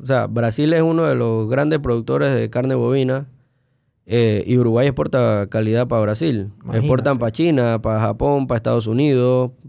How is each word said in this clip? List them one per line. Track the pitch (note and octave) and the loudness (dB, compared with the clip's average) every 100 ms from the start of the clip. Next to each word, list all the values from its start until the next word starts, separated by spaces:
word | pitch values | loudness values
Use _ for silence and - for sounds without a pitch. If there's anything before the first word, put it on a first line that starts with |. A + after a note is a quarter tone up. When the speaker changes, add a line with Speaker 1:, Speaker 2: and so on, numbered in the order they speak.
Speaker 1:
o | C3 | -2
sea, | B2+ G#2 | -2 0
Brasil | A2+ A#2 A2 D3+ | -2 -2 0 0
es | E3 | 2
uno | D#3+ E3 | 2 2
de | D#3 B2+ | 0 0
los | A#2 A2+ A2 | 0 0 0
grandes | C3 D3+ D3+ | 0 0 -2
productores | C#3 A#2 A2+ C#3 C#3 | -2 -2 -2 -2 0
de | B2 A2+ | 0 -2
carne | B2 C3 B2+ | -2 -2 0
bovina, | A#2+ C3+ B2+ C3 C#3 - _ _ _ _ _ _ - | 0 0 0 -2 -8 -18 _ _ _ _ _ _ -2
eh, | A#2 A2+ G#2 - | 0 2 0 0
y | B2 | 2
Uruguay | A#2 A#2 C#3 | 4 2 0
exporta | C3+ D3 C3 A#2 G#2 G2+ | 0 -2 0 2 0 -2
calidad | A2 A2 A2+ B2 | -2 0 0 0
pa' | A#2 | 0
Brasil. | G#2 G#2+ E3 A2+ G2+ - | 0 0 -2 -2 -6 -12
Speaker 2:
Imagínate. | - A2 | -4 -2
Speaker 1:
Exportan | C#3+ C3 C#3+ C3 | 2 2 0 0
pa' | A#2 | -2
China, | A2+ E3+ C#3 A#2 A2+ | 0 0 2 2 0
pa' | A2+ A2 | 0 0
Japón, | A2 A2 C#3 C#3+ B2+ | -2 0 0 0 0
pa' | A#2 | -2
Estados | A#2 A#2 A2 | 0 -2 0
Unidos, | A#2+ D3 C3 B2 B2+ B2+ - | 0 2 2 2 2 -2 -6